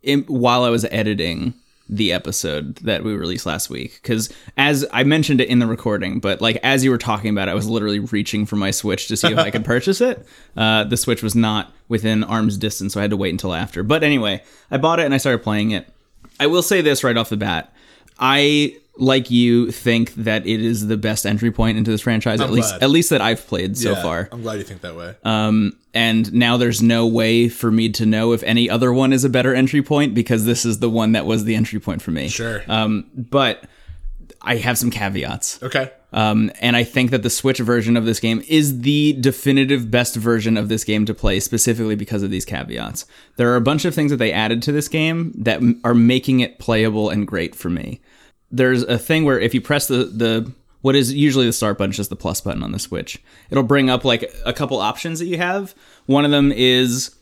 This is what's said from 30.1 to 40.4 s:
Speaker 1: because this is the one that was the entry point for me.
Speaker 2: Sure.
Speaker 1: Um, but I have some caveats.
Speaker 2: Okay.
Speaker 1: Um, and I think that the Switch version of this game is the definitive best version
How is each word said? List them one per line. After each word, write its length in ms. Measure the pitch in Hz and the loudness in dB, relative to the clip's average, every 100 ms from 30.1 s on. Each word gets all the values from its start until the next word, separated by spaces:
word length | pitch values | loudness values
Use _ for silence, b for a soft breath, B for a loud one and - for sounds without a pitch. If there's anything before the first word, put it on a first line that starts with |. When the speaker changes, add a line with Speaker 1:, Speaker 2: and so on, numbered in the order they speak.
Speaker 1:
because 320 | 110 117 117 107 | 0 0 0 2
this 200 | 120 117 | 0 0
is 140 | 107 | 0
the 100 | 120 | 0
one 240 | 113 110 | 2 2
that 120 | 110 80 | 2 2
was 200 | 113 107 | -2 0
the 100 | 110 | 0
entry 240 | 113 107 | -2 -4
point 220 | - 87 | -6 -8
for 100 | - | -4
me. 160 | 80 69 | -6 -4
Speaker 2:
Sure. 360 | - 113 107 - | -6 -6 -8 -4
Speaker 1:
Um, 380 | 110 110 107 - 127 | -2 0 -2 -6 -12
but 480 | 117 139 127 - - b b b b - - - | -2 0 0 -2 -12 b b b b -12 -16 -12
I 160 | - 117 | -4 -2
have 200 | 127 120 | 0 0
some 140 | 120 | -2
caveats. 720 | 110 101 98 64 - - - | -2 -4 -4 -6 -6 -8 -8
Speaker 2:
Okay. 260 | 127 135 131 - _ | -6 -4 -4 -10 _
Speaker 1:
Um, 380 | - 110 107 110 - | -2 2 2 0 -2
and 160 | 120 120 | 0 0
I 80 | |
think 280 | 117 131 123 | 0 0 0
that 120 | 127 | 0
the 60 | 117 | -2
Switch 300 | - 135 127 | -2 -2 0
version 360 | 117 120 110 120 | 0 0 2 2
of 100 | 113 | 2
this 140 | 110 | -2
game 240 | 117 113 - | -2 -2 2
is 340 | 156 147 127 | 2 2 0
the 320 | 127 147 151 | 0 2 2
definitive 760 | 139 127 131 143 139 135 139 117 | 2 0 0 0 2 2 0 0
best 260 | 123 120 117 | 0 0 -2
version 400 | 110 117 | 0 0